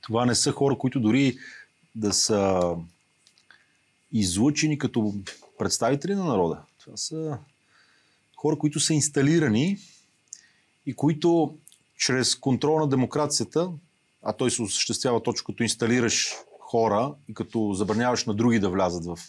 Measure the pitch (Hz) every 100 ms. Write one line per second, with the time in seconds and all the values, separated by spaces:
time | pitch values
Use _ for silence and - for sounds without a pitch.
0 | - 113 123 113 - - 139 127 127 135
1 | 107 127 139 - - - - _ _ 113
2 | 104 92 - 107 98 92 87 85 85 _
3 | _ _ _ _ _ - _ _ _ _
4 | _ 110 95 90 135 147 156 147 131 123
5 | 107 101 92 - - - - - 117 143
6 | 170 202 180 104 85 76 - _ - -
7 | - 156 156 131 - _ _ _ _ _
8 | _ _ _ - 147 151 151 147 - 156
9 | - 147 139 165 151 107 165 202 - -
10 | _ _ _ - _ _ _ _ - 120
11 | 147 151 170 170 143 - - - _ -
12 | - 127 123 - 139 123 147 156 151 131
13 | 120 147 147 - 113 156 180 160 - _
14 | _ _ 110 - 127 - 104 - - 113
15 | 131 117 117 117 - - 113 - 117 123
16 | 117 - - - - - - 117 113 104
17 | 135 147 - 107 110 117 107 95 101 107
18 | 123 117 - 104 120 117 196 95 90 87
19 | 85 85